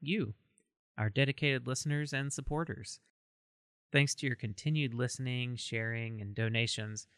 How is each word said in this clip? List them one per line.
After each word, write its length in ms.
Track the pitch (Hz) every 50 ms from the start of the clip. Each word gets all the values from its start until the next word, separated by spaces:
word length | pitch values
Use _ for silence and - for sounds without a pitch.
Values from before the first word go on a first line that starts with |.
you, 320 | - 143 180 220 147 107 107 - _ _ _ _ _ _ _ _ _ _ _ -
our 100 | 110 107
dedicated 600 | 101 143 139 135 139 - 151 147 135 131 120 123
listeners 460 | 131 - - 151 147 147 147 143 -
and 200 | 135 139 143 -
supporters. 640 | - 135 - 147 151 165 156 - - 107 - - - _ _ _ _ _ _ _ _ _ _ _ _ _ _ _ _ _ _
Thanks 240 | - 143 143 143 -
to 100 | - -
your 100 | 135 123
continued 600 | - - 107 107 - - 151 156 156 147 127 117
listening, 600 | 117 123 123 - - 131 127 127 123 123 123 123
sharing, 680 | 113 - - 120 113 113 113 113 117 113 113 113 110
and 120 | 104 101 104
donations, 720 | 110 113 110 113 117 117 113 - - 113 107 110 107 - - _